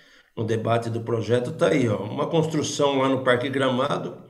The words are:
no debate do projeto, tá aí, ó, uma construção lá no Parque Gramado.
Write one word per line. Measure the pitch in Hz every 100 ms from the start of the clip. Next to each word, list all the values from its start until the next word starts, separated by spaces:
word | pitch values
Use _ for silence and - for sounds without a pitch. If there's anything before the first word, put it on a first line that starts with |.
| _ - _ -
no |
debate | 107 110 110 117 117
do | 110
projeto, | - 117 104 123 123
tá | 160 180
aí, | 151 117
ó, | 98
uma | 104 131 143
construção | 165 156 156 127 - 143 135
lá | 135
no | 131
Parque | 131 120 139
Gramado. | 135 135 123 143 185 - -